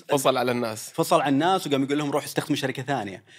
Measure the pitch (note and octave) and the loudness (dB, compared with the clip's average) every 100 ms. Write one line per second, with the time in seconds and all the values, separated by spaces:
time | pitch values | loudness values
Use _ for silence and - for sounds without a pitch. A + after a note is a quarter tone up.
0 | - C#3+ C#3 B2+ B2 A#2+ A#2 A2+ - - | -2 2 4 2 2 0 -2 -6 -6 -2
1 | E3 E3+ C#3+ C#3 F3 F#3+ D#3 C3+ C3+ C#3+ | 2 4 4 2 2 2 0 0 0 0
2 | C#3+ C#3+ C3+ - - C#3+ C3+ C3 B2+ C3+ | 0 -2 -4 -4 -2 -2 -2 -4 -4 -4
3 | G2+ F#2 - | -6 -10 -18